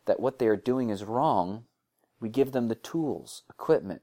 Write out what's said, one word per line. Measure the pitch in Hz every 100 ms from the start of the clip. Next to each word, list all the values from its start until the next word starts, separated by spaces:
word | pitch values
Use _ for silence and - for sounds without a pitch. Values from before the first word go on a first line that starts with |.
that | - -
what | 127 -
they | 113
are | 104
doing | 123 131 117
is | 101
wrong, | 104 120 156 104 90 110 - _ _ _ _ -
we | 110
give | 123 135
them | 131 117
the |
tools, | 110 - 165 147 82 - - -
equipment, | - - 160 98 -